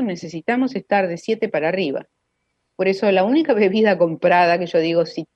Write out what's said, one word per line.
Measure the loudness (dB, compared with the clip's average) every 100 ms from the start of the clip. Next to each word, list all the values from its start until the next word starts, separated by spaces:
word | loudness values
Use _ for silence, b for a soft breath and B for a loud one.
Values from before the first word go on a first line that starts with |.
necesitamos | -6 -6 -10 -10 -4 -2 -2
estar | -4 -2 -2 0
de | -4
siete | -6 -4 -2
para | -2 -2
arriba. | -2 -4 -6 -10 _ _ _ _ _ _
Por | -4 -2
eso | 0 2
la | 2
única | 2 2 2
bebida | 2 2 2 2 2
comprada | 0 0 2 4 4 2
que | 0
yo | 0
digo, | 0 0 -2
si | -4 -12